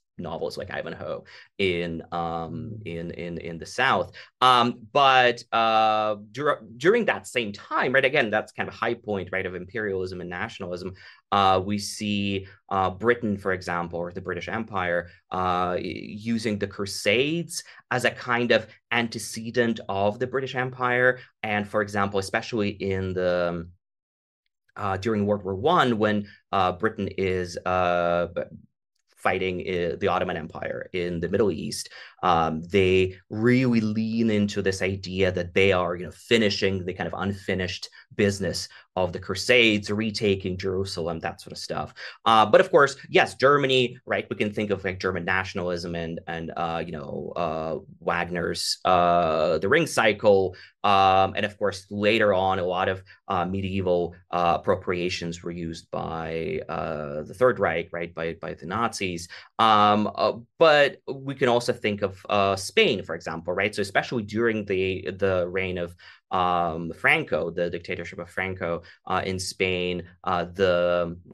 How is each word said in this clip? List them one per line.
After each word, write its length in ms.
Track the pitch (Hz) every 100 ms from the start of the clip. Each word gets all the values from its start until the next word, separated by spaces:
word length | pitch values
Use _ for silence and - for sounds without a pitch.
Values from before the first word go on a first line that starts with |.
| _ -
novels 400 | 85 82 - -
like 140 | 69
Ivanhoe 540 | 69 78 87 71 73 - - - _
in, 420 | 95 85 87 82 -
um, 640 | 85 85 82 82 82 80 110 98
in, 240 | 85 85
in, 280 | - 85 82
in 200 | - 82
the 80 | 80
South. 460 | - 131 107 87 - - _
Um, 380 | 131 123 120 120 110
but, 500 | 143 135 131 123 120 -
uh, 640 | 113 113 113 110 107 107 107 107
dur-, 320 | 110 147 - 113 113
during 300 | 156 233 202
that 200 | 101 -
same 240 | 127 107
time, 400 | 101 - 311 160
right, 120 | 131
again, 260 | 135 147 113
that's 220 | 107 104
kind 160 | - 92
of 60 | 92
a 0 |
high 180 | 113
point, 360 | 117 - 101 90
right, 120 | 92
of 120 | 92 90
imperialism 640 | 90 113 107 95 92 90
and 100 | 87
nationalism. 640 | 87 110 - 90 90 92 92 - - _
Uh, 280 | 101 95 95
we 140 | 95 104
see, 680 | 101 - 107 101 98 98 95 - _
uh, 220 | 98 92
Britain, 460 | 92 110 120 113 98
for 160 | 98
example, 460 | 92 92 87 85 85
or 140 | 87
the 80 | 87
British 260 | 95 87 82
Empire, 640 | 107 113 101 90 87 87 - _
uh, 420 | 92 92 90 90
y-, 60 | 90
using 760 | 90 - - 104 113 113 113 101
the 80 | 98
Crusades 960 | 92 98 - 104 110 143 165 - - - - _
as 140 | 123
a 80 | 117
kind 400 | - - 120 120
of 160 | 113 - - _
antecedent 880 | 120 117 120 - - 113 120 117 113 -
of 320 | 98 101 104
the 80 | 123
British 260 | 135 131
Empire. 640 | 131 127 127 123 123 127 127 - _
And, 240 | 107 104 101
for 160 | 107
example, 380 | 104 104 101 101
especially 480 | 98 113 - 113 101
in 460 | 98 98 95 95
the, 540 | 92 90 90 87 87 85 87 _ _ _ _ _ _ _ _ _ -
uh, 200 | 104 95
during 280 | 110 107 101
World 180 | 104
War 120 | 92 95
One, 420 | 131 175 131 113
when, 300 | 107 104 101 - _
uh, 180 | 98 92
Britain 380 | 90 110 107 98 -
is, 400 | 95 92 90 85 90
uh, 600 | 92 90 87 87 87 85
b-, 100 | 85 - - - _ _ _ _ _
fighting, 440 | 104 92 92 90
uh, 360 | - 90 87 67
the 80 | 95
Ottoman 280 | 90 90 85
Empire 540 | 76 - - - -
in 260 | 92 87 85
the 100 | 85
Middle 200 | 101 104
East, 380 | 80 - - - - - _
um, 400 | 90 85 80 80
they 540 | 87 98 92 92 92 - _
really 500 | 107 117 123 131 117
lean 500 | 107 110 110 113 113
into 320 | 104 101 101
this 200 | 95 95
idea 480 | 92 95 92 92 92
that 220 | 87 85
they 180 | 98 98
are, 240 | 92 87 87
you 80 |
know, 60 | 87
finishing 720 | - - 117 107 101 98 95
the 80 | 90
kind 140 | 90 85
of 80 | -
unfinished 720 | 95 98 - 92 92 - - - - -
business 520 | 101 101 90 87 - - _ -
of 160 | 92
the 60 | 92
Crusades, 720 | 92 95 - 123 113 104 101
retaking 640 | 104 113 101 107 95 95 90
Jerusalem, 640 | 98 95 98 - 82 82
that 200 | 85 85
sort 120 | -
of 60 | -
stuff. 340 | - 82 76 - - -
Uh, 220 | 113 113 107
but 140 | 175
of 100 | 185
course, 260 | 170 139 - -
yes, 260 | 160 120
Germany, 640 | - 131 143 139 131 123 - -
right? 200 | 101 -
We 60 | -
can 160 | 107
think 180 | 104 104
of, 140 | 95
like, 160 | 95 95
German 240 | 95 92
nationalism 720 | 85 95 95 98 90 87 87
and, 260 | 85 82 85 -
and, 260 | 85 82 -
uh, 260 | 85 82
you 80 | 82
know, 400 | 80 71 80 80 -
uh, 420 | 85 80 80 80 - -
Wagner's, 800 | 87 87 85 87 90 87 - -
uh, 760 | 90 90 87 87 85 80 80 80
The 100 | 98
Ring 180 | 156 160
Cycle. 680 | - 110 101 107 98 90 - - _
Um, 500 | 101 98 95 95 95 95
and 80 |
of 140 | 101 -
course, 280 | 101 95 -
later 420 | 104 104 113 104
on, 260 | 92 95 95
a 60 |
lot 240 | 90 90 95
of, 140 | 92 - - -
uh, 160 | 95
medieval, 680 | 87 98 95 95 90 87 85 - _
uh, 280 | 87 85 85
appropriations 800 | - 92 - 90 87 90 85 85
were 80 | 87
used 400 | 87 82 82 -
by, 720 | 85 82 82 82 82 82 85 -
uh, 540 | 82 80 76 73 76
the 120 | 76
Third 240 | 98 127 98
Reich, 320 | 95 82 -
right? 220 | 85 85
By, 200 | 85 82 82
by 140 | 80
the 120 | 80 80
Nazis. 600 | 101 117 - 95 85 87 - - -
Um, 520 | 113 107 104 104 104
uh, 180 | - 104 110 - _
but 380 | 165 147 143 - -
we 220 | 139 135
can 140 | 135 127
also 240 | 120 120
think 280 | 117 107 101
of, 120 | 101 95 -
uh, 260 | 101 98
Spain, 480 | 95 - - 208 104
for 140 | 92 85
example, 360 | 85 82 85
right? 220 | 90 104
So 80 | 107
especially 400 | 101 139 - 127
during 420 | 101 104 117 110 101
the, 440 | 92 95 92 - 95
the 300 | 98 92 87
reign 300 | 95 92 90
of, 180 | 87 87 - - _
um, 600 | 92 87 87 85 80 85
Franco, 580 | - 131 156 139 78 85
the 200 | 85 87
dictatorship 480 | 87 - 90 85 -
of 100 | 87
Franco, 540 | - 95 92 90 82 - - -
uh, 160 | 92
in 140 | 90 92
Spain, 640 | 92 - 92 90 90 87 87 -
uh, 220 | 90 90 87
the, 720 | 90 95 87 87 87 87 87 -